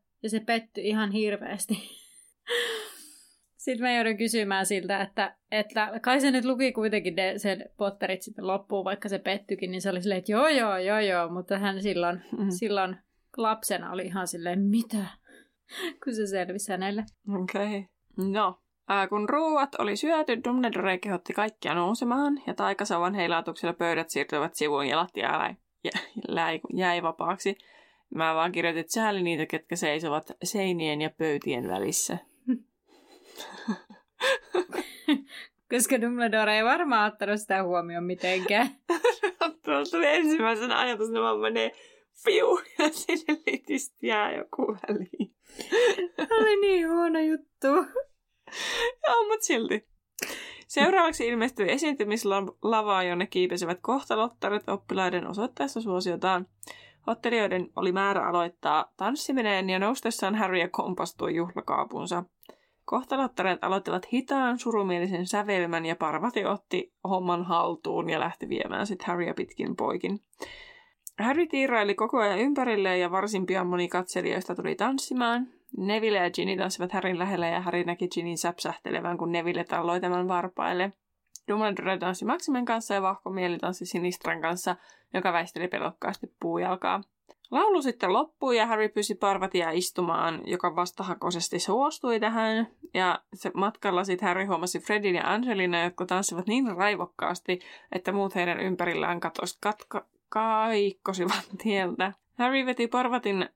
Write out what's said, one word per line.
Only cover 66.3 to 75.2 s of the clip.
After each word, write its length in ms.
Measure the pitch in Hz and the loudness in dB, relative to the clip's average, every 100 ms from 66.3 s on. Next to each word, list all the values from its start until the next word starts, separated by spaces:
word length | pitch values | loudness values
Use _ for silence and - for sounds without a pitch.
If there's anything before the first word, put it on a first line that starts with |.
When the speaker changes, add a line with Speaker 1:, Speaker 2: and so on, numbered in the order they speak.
| 226 190 | 0 0
Speaker 2:
otti 480 | 196 - 180 - _ | -2 -2 -4 -4 _
homman 420 | 180 190 180 175 175 | -2 0 0 0 2
haltuun 640 | 170 170 160 - 170 170 | 2 2 -2 -2 -2 0
ja 100 | 160 | 0
lähti 300 | 170 - - | -2 -4 -4
viemään 380 | - - 95 202 | -4 -2 -4 -4
sit 140 | 185 | -4
Harryä 300 | - 175 170 | -4 -4 -4
pitkin 420 | - - - - - | -4 -6 -6 -6 -2
poikin. 440 | - - - 202 - - - - - - _ _ - - | -2 -2 -4 -6 -10 -18 -16 -16 -20 -20 _ _ -14 -4
Harry 280 | 220 294 330 | 0 2 0
tiiraili 480 | 269 269 240 202 196 | 0 2 2 2 0
koko 240 | 220 254 | 0 2
ajan 200 | 208 190 | 2 2
ympärilleen, 600 | 269 277 247 214 190 180 | 2 2 2 2 2 2
ja 120 | 175 | 2
varsin 340 | 185 208 202 185 | 0 0 0 0
pian 220 | 190 180 | 0 0
moni 200 | 180 175 | 0 0
katselijoista 680 | 180 180 180 175 180 185 180 | -2 -2 -2 -2 -2 -4 -4
tuli 200 | - 156 | -4 -2
tanssimaan. 720 | 214 269 - 254 | -2 -2 -2 -2